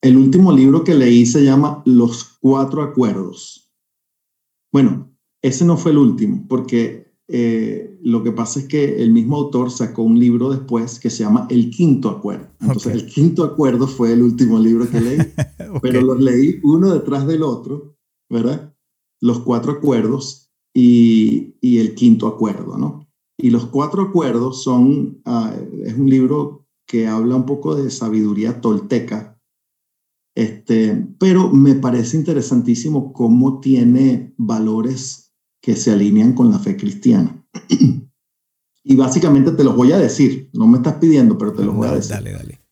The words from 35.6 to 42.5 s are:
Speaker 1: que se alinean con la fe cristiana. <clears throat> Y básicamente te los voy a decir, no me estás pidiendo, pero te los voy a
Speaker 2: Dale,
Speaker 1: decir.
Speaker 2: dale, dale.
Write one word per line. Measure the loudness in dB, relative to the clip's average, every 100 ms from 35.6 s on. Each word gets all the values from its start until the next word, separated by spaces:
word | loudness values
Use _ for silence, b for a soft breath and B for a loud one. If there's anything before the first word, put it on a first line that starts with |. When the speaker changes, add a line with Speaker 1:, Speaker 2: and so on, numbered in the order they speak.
Speaker 1:
que | -4 -2
se | 0
alinean | 2 2 4 2
con | 4 2
la | 2
fe | -4 -6
cristiana. | -6 -2 0 2 0 -6 _ -20 _
<clears throat> | 2 2 2 -10 _ _ _ _ _ _ _
Y | 0 2
básicamente | 2 0 2 4 2
te | 2
los | 2 4
voy | 4
a | 4
decir, | 0 0 0 0 -10
no | 0 4
me | 4
estás | 2
pidiendo, | 0 2 4 4 2
pero | -4
te | -4
los | -4
voy | -2
a | -2
Speaker 2:
Dale, | -4
Speaker 1:
decir. | -6 -10
Speaker 2:
dale, | -10
dale. | -14 -16